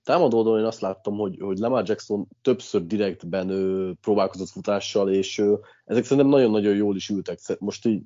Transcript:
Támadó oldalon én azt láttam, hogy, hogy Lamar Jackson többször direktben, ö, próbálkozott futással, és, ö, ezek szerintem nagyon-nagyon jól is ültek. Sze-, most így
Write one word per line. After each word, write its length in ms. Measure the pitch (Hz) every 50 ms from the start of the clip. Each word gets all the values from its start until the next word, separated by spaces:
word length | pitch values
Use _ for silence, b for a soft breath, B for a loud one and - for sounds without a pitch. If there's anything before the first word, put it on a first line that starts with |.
| b
Támadó 340 | - 139 - 170 127 113 113
oldalon 220 | 110 113 113 110
én 60 | 110
azt 160 | 113 110 -
láttam, 360 | 107 95 95 - - 104 104 107
hogy, 200 | 104 95 87 -
hogy 180 | 95 98 95 95
Lamar 260 | 113 120 127 120 98 87
Jackson 400 | 107 - - - 104 101 92 - _ _
többször 440 | - 135 120 - - - - 101 85
direktben, 640 | 82 107 101 104 95 85 - - 85 87 95 92 95
ö, 420 | 95 95 95 95 95 95 95 92 87 -
próbálkozott 480 | - 110 104 101 95 95 - 92 95 -
futással, 600 | - 98 - 107 101 98 - - - 104 98 98
és, 280 | 95 98 95 - - -
ö, 180 | 104 101 104 107 b b b b b
ezek 180 | b 107 120 113
szerintem 280 | - 135 139 139 139
nagyon-nagyon 440 | 143 139 127 110 107 107 101 104 101
jól 200 | 101 104 104 98
is 140 | 92 - -
ültek. 300 | 104 95 87 - 90 -
Sze-, 180 | - - - -
most 260 | 95 104 - - -
így 160 | 117 107 95 -